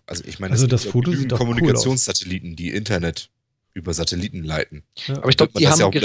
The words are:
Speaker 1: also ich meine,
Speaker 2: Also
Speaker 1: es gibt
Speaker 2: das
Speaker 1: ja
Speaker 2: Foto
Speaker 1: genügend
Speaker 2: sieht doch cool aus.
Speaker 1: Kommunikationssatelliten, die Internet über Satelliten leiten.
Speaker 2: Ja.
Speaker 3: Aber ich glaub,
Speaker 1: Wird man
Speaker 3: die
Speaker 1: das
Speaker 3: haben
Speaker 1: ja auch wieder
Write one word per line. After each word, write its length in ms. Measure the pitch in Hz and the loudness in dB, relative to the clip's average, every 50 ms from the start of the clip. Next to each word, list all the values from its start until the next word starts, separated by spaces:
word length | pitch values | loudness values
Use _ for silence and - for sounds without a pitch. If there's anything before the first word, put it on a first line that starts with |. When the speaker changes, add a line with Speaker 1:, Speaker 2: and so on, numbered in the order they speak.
| - | -12
Speaker 1:
also 160 | - - - - | -12 -12 -12 -10
ich 120 | - - - | -12 -10 -8
meine, 140 | 95 95 | -4 0
Speaker 2:
Also 120 | 120 113 131 | 2 2 4
Speaker 1:
es 40 | 120 | 4
gibt 40 | 127 | 2
Speaker 2:
das 100 | 113 - | 0 0
Speaker 1:
ja 60 | 101 | 0
Speaker 2:
Foto 180 | 95 123 127 175 | 0 0 2 2
Speaker 1:
genügend 120 | 170 143 | 0 0
Speaker 2:
sieht 100 | 135 123 | 0 -2
doch 80 | 123 117 | -2 0
cool 60 | 123 120 | 0 0
aus. 60 | 117 | 2
Speaker 1:
Kommunikationssatelliten, 960 | 120 170 143 120 117 110 127 131 127 - - 95 - - 90 92 92 90 87 82 | 2 4 4 4 2 2 0 0 0 0 -2 -2 -4 -4 -6 -6 -6 -8 -10 -10
die 160 | 78 85 87 | -8 -6 -6
Internet 580 | - 104 110 117 104 87 85 82 80 - - - _ _ _ _ _ _ _ _ - | -4 -4 -2 -2 -2 0 0 -2 -4 -6 -12 -16 _ _ _ _ _ _ _ _ -16
über 180 | 92 85 92 | -10 -6 -6
Satelliten 500 | 82 85 82 - 90 87 95 104 - 90 80 | -4 -4 -4 -4 -2 -4 -4 -6 -6 -8 -8
leiten. 400 | 78 78 78 - - 78 73 - _ _ - - - | -4 -4 -4 -4 -6 -10 -16 -20 _ _ -12 -8 -8
Speaker 2:
Ja. 80 | 135 | -6
Speaker 3:
Aber 120 | 143 - 131 | -2 0 2
ich 60 | 143 | 4
glaub, 120 | - - - | 4 4 2
Speaker 1:
Wird 60 | - | 4
man 60 | - | 4
Speaker 3:
die 40 | 156 | 4
Speaker 1:
das 80 | 139 | 6
Speaker 3:
haben 80 | - - | 6 6
Speaker 1:
ja 60 | 104 | 4
auch 40 | 95 | 4
wieder 80 | - 151 | 4 2